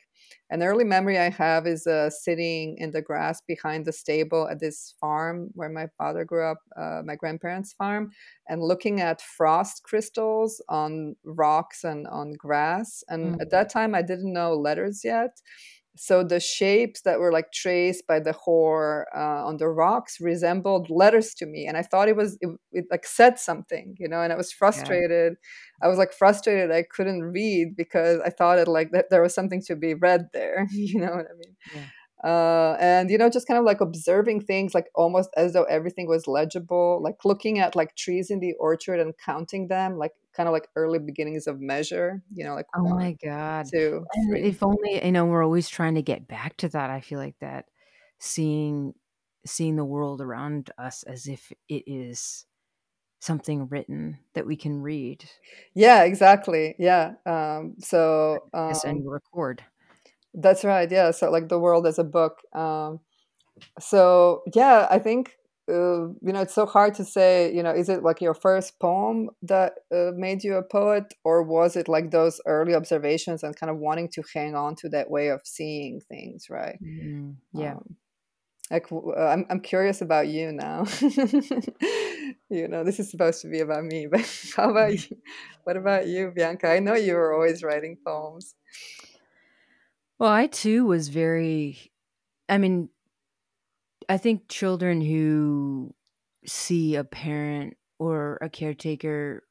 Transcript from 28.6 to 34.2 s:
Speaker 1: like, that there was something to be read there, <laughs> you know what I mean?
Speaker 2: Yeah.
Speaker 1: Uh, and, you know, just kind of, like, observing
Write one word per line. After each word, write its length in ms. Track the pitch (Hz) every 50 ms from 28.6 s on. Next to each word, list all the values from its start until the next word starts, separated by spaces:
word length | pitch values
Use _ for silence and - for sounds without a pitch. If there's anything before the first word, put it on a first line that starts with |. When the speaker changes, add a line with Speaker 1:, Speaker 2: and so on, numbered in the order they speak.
| 170 170
Speaker 1:
like, 240 | 165 160 160 160
that 140 | 170 180 - -
there 120 | 190 180
was 120 | 165 175 -
something 280 | - 185 190 185 185 185 -
to 80 | 175 156
be 160 | 156 165 160
read 340 | 151 175 180 180 175 170 - -
there, 340 | - - 82 - 190 196 196
<laughs> 40 |
you 280 | 196 208 208 196 180 220
know 120 | 175 165 170
what 120 | 180 160 175
I 20 | 170 170
mean? 180 | 170 190 185 _ - 175
Speaker 2:
Yeah. 200 | 151 147 143 139 - - - _ _ - -
Speaker 1:
Uh, 540 | 156 170 170 165 165 165 165 165 160 160 -
and, 300 | 175 180 180 180 185 185
you 60 | 202 220
know, 120 | 233 240
just 180 | 233 254 240 -
kind 120 | 254 240
of, 60 | 240
like, 160 | 220 202 202
observing 600 | 196 170 165 165 - - 180 196